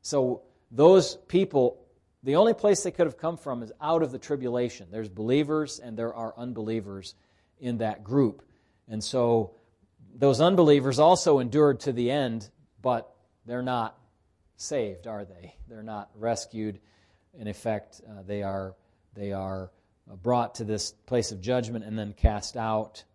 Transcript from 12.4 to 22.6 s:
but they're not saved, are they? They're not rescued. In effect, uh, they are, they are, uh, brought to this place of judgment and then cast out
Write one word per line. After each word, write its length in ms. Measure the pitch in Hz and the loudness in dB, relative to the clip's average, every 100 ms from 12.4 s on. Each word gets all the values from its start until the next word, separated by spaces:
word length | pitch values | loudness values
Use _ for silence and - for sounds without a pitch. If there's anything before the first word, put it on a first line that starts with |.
| 101 _ _ _ | -10 _ _ _
but 320 | 127 117 - _ _ _ | -2 -2 -6 _ _ _
they're 160 | 113 123 | -10 -8
not 360 | 127 123 110 _ _ _ _ _ _ | -4 -4 -4 _ _ _ _ _ _
saved, 520 | _ - 143 107 90 113 | _ -6 -4 -4 -8 -12
are 180 | 107 | -12
they? 300 | 95 90 82 _ - | -14 -18 -20 _ -20
They're 160 | 110 | -16
not 260 | 110 104 98 | -12 -12 -14
rescued. 640 | 107 117 110 - 110 107 98 _ _ _ _ _ - | -6 -4 -4 -6 -8 -8 -8 _ _ _ _ _ -14
In 100 | 107 | -12
effect, 540 | 101 117 104 - - 107 | -8 -6 -6 -8 -20 -20
uh, 140 | 101 | -20
they 180 | 95 104 | -10 -6
are, 320 | 98 98 95 95 _ _ _ | -4 -6 -8 -14 _ _ _
they 200 | - 101 | -12 -8
are, 380 | 98 95 95 92 _ _ _ _ | -6 -6 -8 -12 _ _ _ _
uh, 60 | |
brought 400 | 95 117 123 120 | -6 0 0 0
to 80 | - | -6
this 280 | 107 107 - _ | -6 -6 -6 _
place 260 | - 123 110 | -2 -2 -2
of 100 | 101 | -8
judgment 440 | 95 127 113 117 | -2 -2 -2 -10
and 140 | 107 110 | -8 -8
then 140 | 104 | -8
cast 440 | 104 113 104 - | 0 0 0 -8
out 460 | 120 | -6